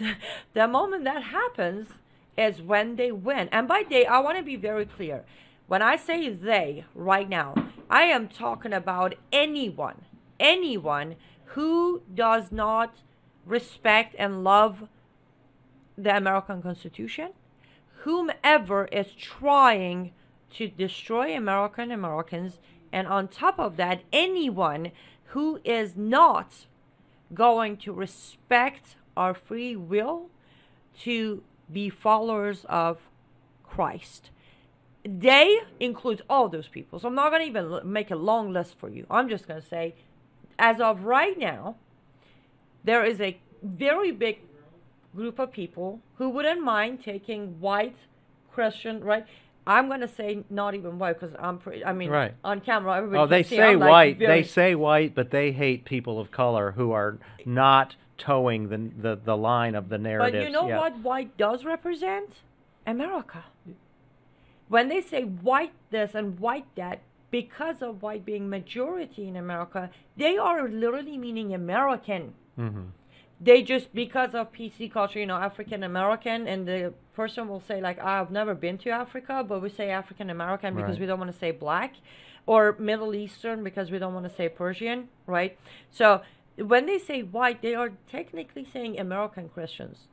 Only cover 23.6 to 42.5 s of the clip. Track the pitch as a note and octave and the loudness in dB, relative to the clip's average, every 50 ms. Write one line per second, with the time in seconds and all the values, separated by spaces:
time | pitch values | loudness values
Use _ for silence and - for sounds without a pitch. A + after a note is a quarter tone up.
23.6 | D4 G#3 E3 D#3+ F3+ F3+ F#3 F3 - _ - D4 F4 F#4 F#4+ F4+ D#4 C4 G3 F3+ | -2 -4 -2 -2 -2 -2 -2 -4 -4 _ 0 2 2 2 0 -2 -2 -2 -2 0
24.6 | F#3 D#3 D3 D3+ E3 F3 - - - - - _ _ - - C4+ D4 D#4 D#4 - | 0 0 0 -2 -8 -10 -12 -16 -20 -20 -20 _ _ -10 -6 -4 -4 -4 -4 -4
25.6 | - - A#3 A3+ G#3+ G3 E3+ F#3 G#3 G#3+ B3 C#4+ E4+ D#4 A3 E3 - - - - | -4 -2 -2 -2 -2 -4 -6 -6 -4 2 4 6 6 6 6 4 -2 -6 -12 -20
26.6 | - _ _ _ _ _ _ _ _ _ _ _ _ - E3+ F3+ A3+ A#3+ A#3 A3+ | -20 _ _ _ _ _ _ _ _ _ _ _ _ -10 -2 2 4 4 4 4
27.6 | A3+ G#3+ G#3 G#3 - G#3 F#3 F3+ G3 F#3 - - - - - - _ - B3 A#3+ | 2 -2 -6 -8 -12 -12 -10 -8 -8 -8 -10 -12 -16 -16 -18 -16 _ 2 4 4
28.6 | B3 C#4 C4+ - - - - _ _ _ _ - F3+ F#3 F#3 F3+ - - A3 A3+ | 4 2 -2 -8 -16 -20 -20 _ _ _ _ -2 0 0 -2 -4 -8 -12 -10 -8
29.6 | A#3+ B3 A#3 G3+ F3 E3 F#3+ G#3 A3 C4+ E4 E4+ F4 F4 _ _ _ _ _ _ | -8 -8 -8 -10 -8 -4 -2 -2 -2 -2 -4 -6 -8 -14 _ _ _ _ _ _
30.6 | _ _ _ _ _ _ _ - - A#3+ A#3+ A3+ A3 A3 G#3 G3 - _ _ _ | _ _ _ _ _ _ _ -10 -6 -4 -2 -2 -2 -2 -4 -6 -10 _ _ _
31.6 | _ - D#3 G3 G3+ G3 F3+ - - G#3+ G#3+ A3 A3 A3+ A3 G#3 G3+ G#3 G3+ F#3 | _ -12 -8 -6 -6 -6 -6 -2 2 2 2 4 2 0 -2 -2 -2 -4 -4 -6
32.6 | - - - F3 E3 E3+ E3+ E3 - _ _ _ _ _ _ _ _ _ _ _ | -8 -4 -2 0 0 0 -2 -4 -10 _ _ _ _ _ _ _ _ _ _ _
33.6 | _ - - - E3+ D3 - F3+ - - - - - - - _ _ _ _ _ | _ -10 -6 -4 -4 -4 -4 -8 -14 -18 -20 -20 -20 -20 -20 _ _ _ _ _
34.6 | _ _ _ _ _ _ _ _ - G#3 F#3+ F3+ F3+ B3+ C4 C#4 D#4 F#4 G#4 A4+ | _ _ _ _ _ _ _ _ -12 -10 -8 0 4 6 8 8 8 8 6 4
35.6 | A4+ - - - A#3+ B3 A#3 - - B3+ A3 - - - C4 C4+ A#3+ G3 D#3+ D#3+ | 2 -4 -8 -6 -6 -4 -4 -4 -4 -4 -4 -4 -2 0 2 2 2 2 0 -6
36.6 | D3+ - - - - - - E3+ G3 A#3+ B3 C4+ C#4+ D4+ D4+ D#4+ D#4+ D4+ A3+ G#3+ | -12 -12 -14 -16 -14 -14 -12 -10 -8 -4 0 0 2 2 2 2 0 -2 -4 -4
37.6 | F3 D#3+ F3 - - F3+ G3+ G#3+ G#3 G#3 F#3 D#3 E3 G#3 A3 A#3 G#3+ G3 F3+ F3+ | -4 -4 -6 -8 -6 -6 -4 -4 -4 -4 -6 -4 0 0 0 0 0 -2 -4 -4
38.6 | E3+ E3+ - _ - - G#2 B2 - - - A3+ C4 B3 A3 F#3 - - D#3 D#3+ | -4 -6 -8 _ -16 -14 -14 -14 -8 -2 0 0 0 0 -2 -8 -8 -10 -14 -14
39.6 | D#3 - - E3 E3 E3 E3 - _ _ _ _ _ _ _ _ - - _ - | -12 -10 -8 -6 -6 -6 -8 -12 _ _ _ _ _ _ _ _ -20 -12 _ 4
40.6 | A3+ A3+ A3+ A3 A#3+ A3 G#3+ F#3 F#3+ A3 B3 C4+ E4 G4+ F#4+ F4+ C4 F#3 C#3+ G2+ | 4 4 6 4 4 2 2 0 0 0 2 2 2 2 0 -2 -4 -6 -6 -6
41.6 | A#2 F#3+ A#3 - _ _ _ _ _ _ _ _ _ _ _ _ _ _ | -10 -12 -12 -14 _ _ _ _ _ _ _ _ _ _ _ _ _ _